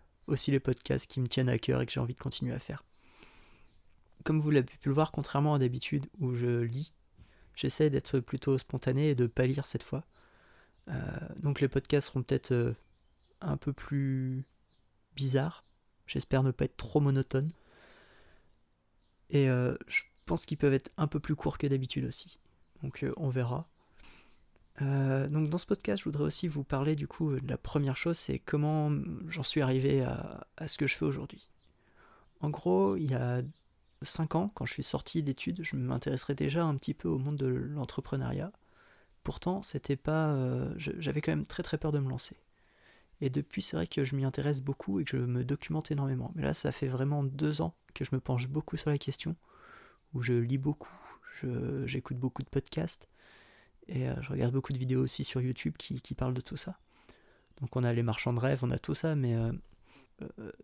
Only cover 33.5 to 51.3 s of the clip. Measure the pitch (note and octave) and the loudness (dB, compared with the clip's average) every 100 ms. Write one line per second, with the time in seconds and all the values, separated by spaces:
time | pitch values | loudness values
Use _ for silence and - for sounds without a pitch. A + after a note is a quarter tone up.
33.5 | - _ _ _ _ - - D#3+ D#3+ G3+ | -8 _ _ _ _ -4 -2 0 2 0
34.5 | - - - - - - E3 D3 C3 - | -2 -6 -4 -4 -4 -2 -2 0 -2 -4
35.5 | F3 D#3+ C#3 B2+ C3+ C#3+ C3 - C#3 C#3+ | -4 -4 -2 -2 -2 -2 -2 -2 0 0
36.5 | D#3 E3 C#3 - D#3+ F3 D3 C#3 D3 C3 | 2 2 0 -2 -4 -2 0 0 0 0
37.5 | B2+ C3+ D3 B2 - - C#3 B2 A#2+ F3 | 0 -2 -4 -4 -4 -4 -2 0 -2 -4
38.5 | - _ _ - - _ _ - - F3+ | -8 _ _ -20 -20 _ _ -8 -4 -2
39.5 | F#3+ - C#3+ - C#3 - D#3+ D#3 C#3 B2+ | -2 -4 -4 -2 -2 0 2 2 2 2
40.5 | B2+ C3+ E3+ D#3 - D3 D3 D#3+ D3+ C#3+ | 0 -2 -4 -6 -4 -2 -2 0 0 -2
41.5 | - F3 D#3 D#3 D3 C3 B2+ - - _ | -6 -4 -2 0 0 0 -4 -8 -12 _
42.5 | _ _ _ _ - _ - C3+ C#3 D3 | _ _ _ _ -20 _ -4 -2 0 -2
43.5 | - - D#3 E3+ - C3+ C#3 C3+ C3+ C#3 | -4 -4 -2 -2 0 0 0 0 0 0
44.5 | C#3+ C#3 C3+ - G3 D3 C3+ B2 B2 B2 | 0 -2 -4 -2 -2 0 0 0 0 0
45.5 | C#3+ - D#3 - D3 C#3 B2+ A#2+ E3 C#3 | -2 -2 -4 0 0 0 0 -4 -2 0
46.5 | - C#3+ - C3+ B2+ C#3 D3 C#3 C#3+ D3+ | 2 0 0 -2 0 2 2 0 2 0
47.5 | D3+ E3 - _ - - B2+ - B2 B2+ | 2 -2 -4 _ -8 -2 -2 0 0 0
48.5 | D3 - D#3 D#3 C#3+ - - D#3+ E3+ _ | -2 -4 -2 0 0 -2 -4 -4 -6 _
49.5 | - - - - - _ C3 A#2+ A#2+ A#2+ | -20 -20 -20 -20 -20 _ -4 2 2 4
50.5 | C3+ C#3+ C#3+ - - - - - | 2 0 -2 -8 -18 -20 -20 -18